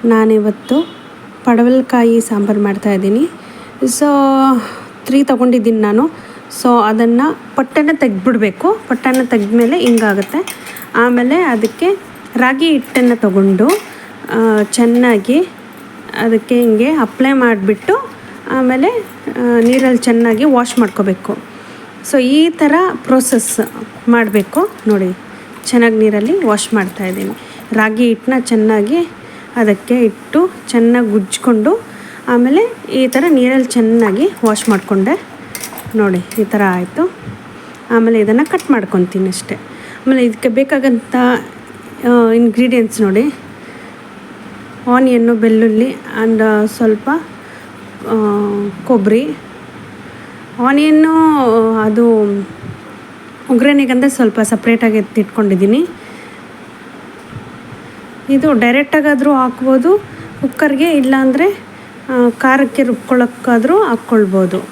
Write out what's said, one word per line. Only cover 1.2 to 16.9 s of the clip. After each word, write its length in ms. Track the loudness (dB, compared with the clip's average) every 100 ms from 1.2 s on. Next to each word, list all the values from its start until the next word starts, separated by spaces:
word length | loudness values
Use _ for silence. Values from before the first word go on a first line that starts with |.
| -20 -6 0
ಪಡವಲಕಾಯಿ 760 | 2 4 2 2 2 4 2
ಸಾಂಬಾರು 420 | 0 -2 0 0
ಮಾಡ್ತಾಯಿದ್ದೀನಿ. 680 | 0 -2 -2 0 0 0 -2 -4 -20 -20 -20 -4
So, 220 | -4 0 0 2 2 2 2 2 -2 -14 -18 -18 -2
ತ್ರೀ 180 | 0
ತೊಗೊಂಡಿದ್ದೀನಿ 580 | 2 2 2 2 2 0
ನಾನು. 260 | 2 2 0 -4 -20 -20 -18 -4
So, 260 | 2 2 2
ಅದನ್ನು 500 | 2 2 2 0 -4 -6 -4
ಪಟ್ಟನ್ನು 440 | -2 0 0 0
ತೆಗ್ದ್ಬಿಡ್ಬೇಕು. 800 | 0 0 0 0 -2 0 -2 -2 -4
ಪಟ್ಟನ್ನು 380 | -4 0 0 0
ತೆಗ್ದ್ಮೇಲೆ 540 | 0 2 2 2 2
ಹಿಂಗಾಗುತ್ತೆ. 680 | 2 2 2 0 -2 -6 -6 -10 -16 -18 -6 0
ಆಮೇಲೆ 480 | 2 2 2 2
ಅದಕ್ಕೆ 560 | 0 0 -2 -2 -2 -2 -6 -20 -10 -2
ರಾಗಿ 360 | -2 0 2
ಹಿಟ್ಟನ್ನು 440 | 0 0 2 2 2
ತಗೊಂಡು, 520 | 2 2 2 4 2
ಆ, 960 | 0 -4 -20 -20 -20 -6 0 2 2
ಚೆನ್ನಾಗಿ 760 | 0 2 2 4 4 2 2 0 0 -8 -20 -20 -20 -20 -14 -6
ಅದಕ್ಕೆ 400 | 0 -2 0 2
ಹಿಂಗೆ 320 | 2 2 2